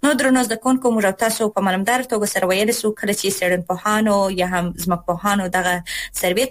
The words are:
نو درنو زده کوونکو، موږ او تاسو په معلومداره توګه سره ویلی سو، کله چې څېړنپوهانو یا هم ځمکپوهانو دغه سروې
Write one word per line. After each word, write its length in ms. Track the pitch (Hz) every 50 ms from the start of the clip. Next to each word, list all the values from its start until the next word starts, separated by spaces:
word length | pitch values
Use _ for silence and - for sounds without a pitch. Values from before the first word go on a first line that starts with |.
| -
نو 120 | 277 302
درنو 280 | 254 277 262 262 254 247
زده 140 | 226 226
کوونکو، 380 | 220 - 262 262 254 - 247 233
موږ 100 | 220 208
او 80 | 190 196
تاسو 300 | - 240 226 220 - 226 214
په 100 | 214 -
معلومداره 500 | 196 196 185 185 190 208 240 254 254 254 -
توګه 120 | 214 208
سره 160 | 196 - 196 190
ویلی 280 | 180 185 190 208 214 240
سو، 160 | 233 - 214 214
کله 200 | - - 208 202
چې 160 | - - 196 190
څېړنپوهانو 800 | - - 180 180 180 175 - 180 180 - 214 214 214 220 214 202 202 196 190 190 185
یا 80 | 180
هم 200 | 180 185 180 175 175 170
ځمکپوهانو 720 | - - 185 180 175 - - 175 170 - 208 202 202 190 180
دغه 260 | 180 190 180 180 180 180 175 - - - - - -
سروې 340 | - - 185 180 208 254 262